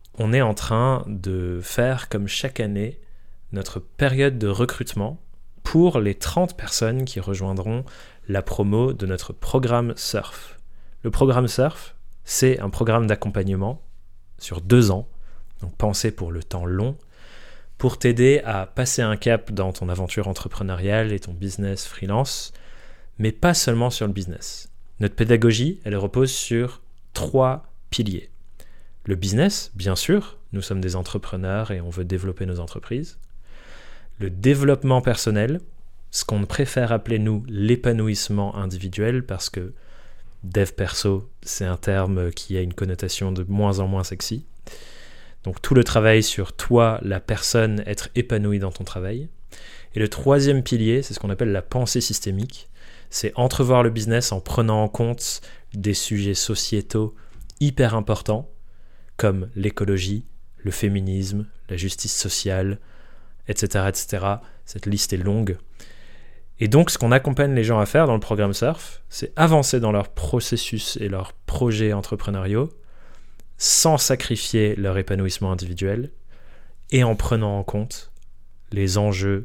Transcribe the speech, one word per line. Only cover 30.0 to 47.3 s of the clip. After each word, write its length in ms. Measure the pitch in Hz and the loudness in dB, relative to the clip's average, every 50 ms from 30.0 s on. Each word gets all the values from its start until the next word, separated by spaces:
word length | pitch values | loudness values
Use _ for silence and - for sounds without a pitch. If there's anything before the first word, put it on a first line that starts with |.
| - - 190 208 202 - - - - - | 2 2 2 2 2 -2 -10 -14 -12 -8
nous 100 | - 98 | -6 -6
sommes 180 | - - 98 95 | -4 -2 -2 -2
des 160 | 92 92 90 | -2 -2 -2
entrepreneurs 760 | 92 92 - - 101 - - - 92 92 92 98 107 110 104 | -2 -4 -4 -6 -6 -6 -6 -6 -4 -2 -2 -2 -2 -2 -2
et 100 | 98 90 | -4 -4
on 100 | 85 87 | -4 -6
veut 160 | 85 92 90 | -6 -4 -4
développer 400 | 87 95 87 95 95 90 - 98 | -2 -2 -2 -2 -4 -4 -4 -4
nos 120 | 92 90 87 | -4 -4 -4
entreprises. 600 | 85 - - - - - 113 135 160 - - - - - - - - - - - - - - - - - - - - - - - | -6 -6 -8 -10 -8 -6 -4 -4 -6 -6 -10 -14 -14 -14 -14 -14 -14 -14 -16 -16 -16 -16 -16 -16 -14 -14 -14 -14 -14 -12 -8 -6
Le 120 | 101 92 | -6 -4
développement 720 | 90 95 110 131 143 139 139 143 139 139 135 131 131 127 | -2 4 4 6 6 6 6 6 4 6 6 4 4 6
personnel, 580 | - 127 110 - - 113 104 104 107 127 151 180 - - - - - - - - - - | 4 4 2 2 2 2 4 4 4 2 0 -2 -4 -10 -14 -14 -16 -16 -14 -14 -12 -8
ce 140 | - - - | -6 -4 -2
qu'on 220 | - 110 101 98 | 0 0 0 0
préfère 440 | - - - 139 131 - 131 120 113 | 0 0 0 0 0 2 2 2 2
appeler, 280 | 117 107 - 113 113 107 | 2 0 0 0 0 2
nous, 260 | 107 107 107 104 113 131 | 2 2 0 0 -2 -4
l'épanouissement 1080 | 107 101 101 110 120 123 - 123 113 110 110 110 104 98 - - 107 101 101 101 - | -2 2 4 4 4 4 4 2 2 2 2 2 0 0 -2 0 0 0 0 0 -2
individuel, 720 | 101 98 90 92 90 98 92 - 104 104 117 127 127 123 | -4 -4 -4 -4 -4 -6 -4 -2 0 0 2 0 0 -2
parce 240 | - 95 90 - - | -4 -6 -6 -6 -6
que 240 | - 95 90 95 - - - - - - - - - - - - - - | -6 -6 -8 -8 -10 -12 -14 -14 -14 -14 -14 -14 -12 -12 -12 -14 -14 -12
dev 300 | - 92 - 101 98 - | -8 -2 2 2 2 2
perso, 580 | - - 98 85 - - - 101 98 95 101 - - - | 0 -2 -2 -2 0 0 2 2 2 0 -2 -8 -14 -12
c'est 240 | - - - - 101 | -10 -8 -4 -2 -2
un 100 | 90 90 | -2 -2
terme 560 | - - 104 98 98 92 95 95 92 90 87 | 0 0 0 2 2 2 2 2 0 0 -2
qui 240 | 82 - - - 95 | -2 -6 -6 -4 -2
a 60 | 92 | -2
une 120 | 90 90 85 | -2 -2 -2
connotation 560 | - 95 92 90 - 104 90 - - 98 95 | -2 -2 -2 -2 -2 -4 -4 -4 -2 -2 -2
de 140 | 92 92 90 | -2 -2 -2
moins 340 | 92 101 101 104 101 95 98 | 0 2 2 2 2 2 2
en 60 | 95 | 0
moins 180 | 95 98 95 90 | 0 0 0 -2
sexy. 420 | - 92 - - - 110 123 - - - - - - - - - - - - - - - - - - - - - | -4 -6 -6 -6 -6 -6 -6 -8 -10 -16 -14 -14 -14 -14 -14 -14 -14 -16 -16 -16 -16 -16 -16 -16 -16 -14 -10 -8
Donc 160 | 95 92 - | -8 -6 -2
tout 140 | - - 135 | 2 6 6
le 100 | 123 117 | 6 6
travail 380 | - - 113 107 110 110 110 | 6 6 6 8 8 8 8
sur 320 | 107 - - - 92 - - | 6 4 0 -4 -4 -6 -4
toi, 440 | - - - 123 117 117 113 110 - | -4 2 4 6 6 6 6 4 0
la 180 | - 98 98 92 | -2 -2 -4 -2
personne, 640 | - - | -2 -2